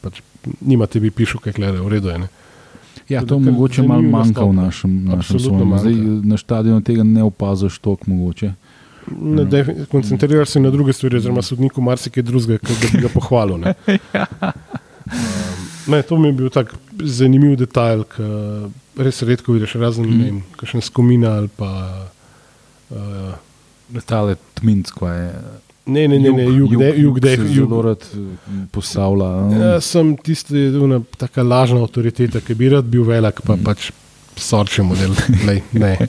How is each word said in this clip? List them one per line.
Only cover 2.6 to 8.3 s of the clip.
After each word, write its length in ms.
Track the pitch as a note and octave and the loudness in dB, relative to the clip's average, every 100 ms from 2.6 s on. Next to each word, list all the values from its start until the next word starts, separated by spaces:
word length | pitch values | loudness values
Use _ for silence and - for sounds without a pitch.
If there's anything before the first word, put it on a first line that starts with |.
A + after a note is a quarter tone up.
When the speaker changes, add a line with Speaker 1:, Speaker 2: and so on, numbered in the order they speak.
| - - - - _ | -20 -20 -20 -20 _
Speaker 2:
Ja, 140 | C3+ | -6
Speaker 1:
Tako 80 | A#2+ | -2
Speaker 2:
to 80 | C#3+ | 2
Speaker 1:
da 80 | |
kar 100 | C3 | 2
Speaker 2:
mogoče 280 | B2 C3 C3+ | 2 2 2
malo 120 | C3 - | 2 4
Speaker 1:
zanimiv 160 | D#3 | 4
Speaker 2:
manjka 180 | A2+ A2+ A2 | 4 2 2
v 60 | G2+ | 2
Speaker 1:
nastop, 60 | |
ne. 100 | F#2+ | 2
Speaker 2:
našem, 300 | F#2 - F#2+ F#2+ | 0 -2 -2 0
našem 180 | F#2 F2+ F2 B2 | 0 -2 0 0
Speaker 1:
Absolutno 240 | B2+ F#2+ | 2 2
Speaker 2:
sojenju. 200 | F#2+ F#2+ | 2 2
Zdaj, 140 | A2 A2+ | 2 2
Speaker 1:
manjka. 320 | A2 G#2+ G#2 | 0 0 0
Speaker 2:
na 100 | G#2+ | 0
štadionu 440 | - A2+ A2 A2 | 0 0 2 2
tega 200 | G#2+ A2+ | 2 2
ne 200 | G#2+ A2 | 4 4
opaziš 540 | A2 G2+ G2+ G2 G2 - | 2 0 -2 0 -2 -2
toliko 240 | G#2+ G2 - | -4 -2 -2
mogoče. 460 | F#2 F2+ | -2 -2